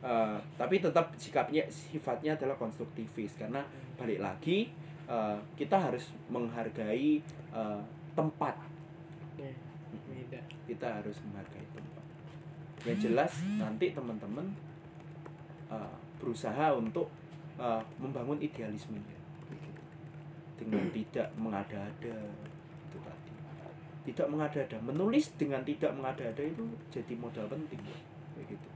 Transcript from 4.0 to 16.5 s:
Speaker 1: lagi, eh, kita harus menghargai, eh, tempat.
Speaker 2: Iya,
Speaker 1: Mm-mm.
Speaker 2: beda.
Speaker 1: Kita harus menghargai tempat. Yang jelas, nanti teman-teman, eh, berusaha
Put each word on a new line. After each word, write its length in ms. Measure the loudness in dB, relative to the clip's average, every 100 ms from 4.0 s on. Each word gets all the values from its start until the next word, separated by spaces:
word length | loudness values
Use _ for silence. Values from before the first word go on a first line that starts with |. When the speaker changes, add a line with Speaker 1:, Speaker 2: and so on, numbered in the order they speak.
| 0 2
Speaker 1:
lagi, 480 | 2 0 4 4 4 -2 -10 -10 -2
eh, 280 | 2 2 0 -2 -4
kita 240 | 4 6
harus 320 | 6 2 -2 -12 -2
menghargai, 960 | 0 0 0 -2 0 2 4 6 6 4 -12 -6 -2
eh, 240 | 0 -2 -4 -10 -4
tempat. 480 | 2 2 2 0 0 -8 -12 -12 -14 -12 -12 -10 -8
Speaker 2:
Iya, 160 | -8 -8 -10 -12 -10 -10
Speaker 1:
Mm-mm. 80 | -8 -8 -6
Speaker 2:
beda. 120 | -8 -10 -10 -6
Speaker 1:
Kita 180 | -2 0 0
harus 160 | -2 -4
menghargai 400 | -6 -8 -8 -10 -10
tempat. 320 | -10 -10 -10 -12 -12 -12 -12 -12 -12 -12 -6
Yang 140 | 2 4 6
jelas, 240 | 8 6 4 2 2
nanti 400 | 2 4 2 2
teman-teman, 560 | -2 -2 -2 -2 -2 -4 -10 -12 -14 -14 -12 -12 -12 -12 -14 -12 -8
eh, 220 | -6 -6 -10 -12 -6
berusaha 520 | -2 0 0